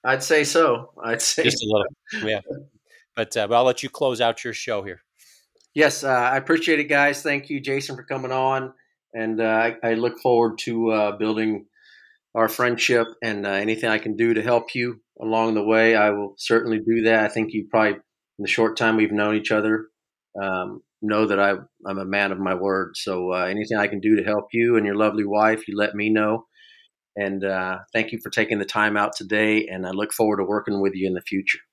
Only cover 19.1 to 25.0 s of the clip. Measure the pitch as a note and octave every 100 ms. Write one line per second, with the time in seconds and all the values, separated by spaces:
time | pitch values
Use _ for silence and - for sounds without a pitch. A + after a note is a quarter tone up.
19.1 | G#2 G#2+ G#2+ G#2 G#2+ G#2+ A2 A2 _ _
20.1 | _ _ G2+ G2 F#2 F#2+ G2+ _ _ G#2+
21.1 | G#2+ G#2+ G2 G2+ F#2 - _ G2 F#2+ F#2+
22.1 | G2+ G2 F#2+ F#2+ F2+ G2 F#2+ F2+ - -
23.1 | F#2 F2+ F#2 F#2 G2+ G#2+ A2 G#2 G#2 G#2+
24.1 | G#2+ F#2+ G#2 G2+ A#2 A#2 A2+ G#2 G2+